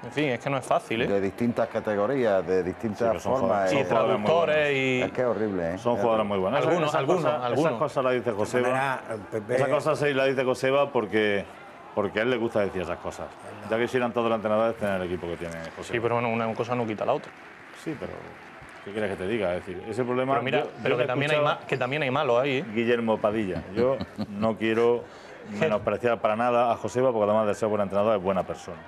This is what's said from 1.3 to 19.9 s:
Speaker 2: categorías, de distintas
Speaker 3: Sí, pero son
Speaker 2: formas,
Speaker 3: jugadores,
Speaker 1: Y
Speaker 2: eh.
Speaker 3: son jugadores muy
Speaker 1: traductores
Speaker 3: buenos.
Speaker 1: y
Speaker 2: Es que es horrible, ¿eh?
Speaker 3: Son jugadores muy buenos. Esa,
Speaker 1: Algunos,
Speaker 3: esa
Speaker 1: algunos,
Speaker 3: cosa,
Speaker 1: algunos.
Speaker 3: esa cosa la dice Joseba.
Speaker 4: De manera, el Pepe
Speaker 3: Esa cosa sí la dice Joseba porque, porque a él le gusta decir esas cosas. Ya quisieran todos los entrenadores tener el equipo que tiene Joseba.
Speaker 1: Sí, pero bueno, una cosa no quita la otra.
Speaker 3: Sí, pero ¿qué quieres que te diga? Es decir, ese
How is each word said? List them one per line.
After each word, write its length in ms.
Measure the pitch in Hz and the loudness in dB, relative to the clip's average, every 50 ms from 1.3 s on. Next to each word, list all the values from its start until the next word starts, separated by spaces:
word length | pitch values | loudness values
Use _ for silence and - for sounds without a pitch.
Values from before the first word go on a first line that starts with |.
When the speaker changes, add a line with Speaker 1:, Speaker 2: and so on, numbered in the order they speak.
| - - 120 120 117 - 117 - | 0 0 0 0 2 0 -2 0
Speaker 2:
categorías, 760 | - 110 98 107 104 101 101 110 139 139 120 110 98 95 87 | -2 -4 -2 0 0 0 0 0 2 2 2 2 2 2 2
de 160 | 82 92 92 | 2 0 2
distintas 360 | 87 90 - - - 113 101 - | 2 0 -4 -4 -4 -4 -2 0
Speaker 3:
Sí, 60 | 120 113 | 2 0
pero 120 | 110 104 | 0 0
son 120 | - 101 123 131 | 0 -2 0 2
Speaker 2:
formas, 340 | 98 95 95 101 98 92 | 2 2 2 2 2 2
Speaker 3:
jugadores, 40 | 92 | 2
Speaker 1:
Y 40 | - | 2
Speaker 2:
eh. 40 | - - | 2 2
Speaker 3:
son 80 | 117 | 2
jugadores 220 | 113 113 113 110 104 | 2 2 2 0 2
muy 80 | 104 - | 2 2
Speaker 1:
traductores 280 | 156 170 165 151 151 | 4 4 4 4 2
Speaker 3:
buenos. 200 | 156 151 147 139 | 2 2 2 2
Speaker 1:
y 260 | 135 131 131 127 127 | 2 2 2 2 2
Speaker 2:
Es 100 | 127 - | 0 0
que 80 | - - | 0 0
es 60 | 123 | 0
horrible, 480 | 120 107 98 110 107 98 90 85 82 87 | 2 2 0 0 0 0 0 -2 -2 -4
¿eh? 40 | 95 | -2
Speaker 3:
Son 180 | 120 120 120 | 0 0 0
jugadores 300 | 104 104 117 113 110 107 | 2 2 2 4 2 2
muy 120 | 101 101 98 | 0 0 0
buenos. 220 | 92 95 123 143 | 2 2 2 2
Esa, 80 | 127 147 | 2 2
Speaker 1:
Algunos, 200 | 170 175 156 151 | 2 2 2 2
Speaker 3:
esa 80 | 147 127 | 0 0
Speaker 1:
algunos, 240 | 135 139 175 180 151 | 2 2 2 2 2
Speaker 3:
cosa, 220 | 151 151 143 123 | 0 0 0 0
Speaker 1:
algunos. 240 | 123 117 127 156 160 | 0 2 2 2 2
Speaker 3:
esa 80 | 123 110 | 2 0
cosa 240 | 151 139 - 147 | -2 -2 0 0
la 80 | 127 127 | 2 2
dice 220 | 127 123 107 120 | 2 2 0 0
Joseba. 340 | 107 98 107 101 120 123 123 | 0 0 -2 0 2 2 2
Speaker 4:
De 60 | 127 | 2
manera, 300 | 127 131 135 139 131 120 - - | 2 0 0 0 -2 -4 -6 -8
el 100 | 113 104 | -8 -8
Pepe 340 | 95 - - 110 101 107 123 | -8 -6 -6 -6 -4 0 0
Speaker 3:
Esa 120 | 127 131 135 | 0 2 2
cosa 280 | 143 147 127 156 147 | 2 2 2 0 0
sí 180 | 120 147 147 139 | 2 0 2 2
la 100 | 131 135 | 2 2
dice 180 | 135 135 123 127 | 2 2 2 2
Joseba 480 | 127 123 - - 131 135 143 143 139 | 2 0 2 2 4 4 4 2 2
porque, 520 | - 120 107 95 101 110 107 104 101 98 92 - - - - - - - - - - | 2 0 0 2 2 4 4 4 2 0 -2 -6 -14 -18 -18 -18 -18 -18 -18 -6 -2
porque 240 | 107 101 95 85 104 | -2 -2 0 0 0
a 20 | |
él 80 | 110 127 | 0 2
le 60 | 127 | 0
gusta 240 | 110 113 117 - 110 | 0 0 0 0 0
decir 220 | 101 95 90 92 | 0 0 -2 -4
esas 160 | 87 82 85 - | -4 -4 -6 -6
cosas. 280 | - 85 - - 82 76 - - - - - - - 101 | -8 -10 -10 -10 -12 -12 -14 -16 -16 -16 -14 -14 -4 -2
Ya 80 | 110 117 | 0 0
quisieran 340 | 120 117 - 127 123 120 | 0 0 2 0 0 0
todos 160 | 104 120 117 117 | 0 0 2 2
los 80 | 113 | 0
entrenadores 400 | 113 101 110 107 107 113 117 113 | 0 2 2 2 4 2 2 0
tener 240 | - 107 101 98 92 | 0 -2 -2 0 0
el 60 | 90 87 | -2 -2
equipo 180 | 90 85 87 | -4 -4 -4
que 100 | 85 85 82 | -6 -6 -6
tiene 160 | 87 85 82 82 82 82 - | -8 -8 -8 -10 -10 -12 -12
Joseba. 80 | 95 92 | -12 -8
Speaker 1:
Sí, 140 | - 123 117 | -4 -4 -2
pero 160 | 110 117 117 | 0 0 0
bueno, 120 | 117 120 117 | 0 0 0
una 240 | 113 117 113 113 110 | 0 0 -2 -2 -2
cosa 200 | 104 117 113 123 | -4 -2 -2 -2
no 100 | 123 117 | -2 -2
quita 180 | 110 110 98 - | -2 -2 -2 0
la 100 | 110 131 | 0 0
otra. 180 | 151 - - - - - - - - - - - - | -2 -4 -10 -18 -18 -20 -20 -20 -20 -20 -20 -20 -12
Speaker 3:
Sí, 140 | - - - - | -10 -8 -8 -8
pero 140 | 90 85 87 - 82 85 - - - - - - - - - - - | -8 -10 -10 -12 -14 -16 -16 -18 -18 -20 -18 -18 -18 -18 -18 -16 -14
¿qué 80 | 101 | -8
quieres 180 | 98 110 107 95 | -4 -4 -2 -2
que 60 | 98 | -4
te 100 | 80 92 | -4 -4
diga? 280 | 95 113 113 101 87 87 | -4 -2 0 0 0 -2
Es 100 | 90 - | -2 -6
decir, 160 | - 90 87 - | -8 -10 -10 -8
ese 160 | 113 | -6